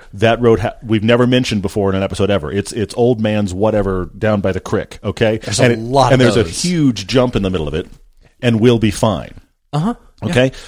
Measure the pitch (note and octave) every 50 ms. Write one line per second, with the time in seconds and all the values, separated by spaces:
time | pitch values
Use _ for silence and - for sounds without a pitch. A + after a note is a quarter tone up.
0 | - - - G2+ A2+ A2+ A2+ A2+ A#2+ A#2 A2+ G2+ G2+ A2+ - - - A2+ A2+ A2
1 | G2 A2+ A#2+ A#2+ B2 A#2+ B2+ B2+ B2+ - A#2 G#2 F2+ G2 - G#2+ G2+ G2 F#2+ F#2+
2 | G2 F#2+ - - G2+ F#2+ G2+ F#2+ D2 D2 D#2 G2 G2+ - - A#2 G#2 F#2+ - B2
3 | A#2+ A#2+ B2+ G#2+ A2 G#2+ G#2+ G#2+ G#2 F#2+ E2+ F#2 G#2 G#2+ G#2+ G#2+ G2 G2 F#2+ F#2
4 | F2+ E2+ - F#2+ A2 G#2+ G#2+ G#2 F#2+ F#2+ F#2 F#2+ - - - G2+ D#2 - - -
5 | - G#2+ F#2+ - A#2 G#2+ A2+ A#2 - - G#2 G2+ A#2+ B2 A#2+ A2 A2 A#2+ B2+ C#3
6 | B2+ B2 A2+ B2+ B2+ A#2+ A2+ A#2+ G#2 E2+ F2+ - - F3 F3+ E3+ D3+ C3+ A#2 G2
7 | G2+ F2+ G#2+ C3 B2 B2+ A#2+ A#2+ G2 F#2+ F#2 F2 D#2 D2 C#2+ D#2+ - - - -
8 | - _ _ _ _ _ _ _ - B2 A#2 A2 G#2+ B2 A#2+ A#2 A2 G#2+ G2 -
9 | - A2+ G2 D2+ A#1 - - - - _ _ _ _ _ - D3 D#3+ A3 A#3 -
10 | _ _ _ _ - A2 - A#2+ B2+ C3+ - - -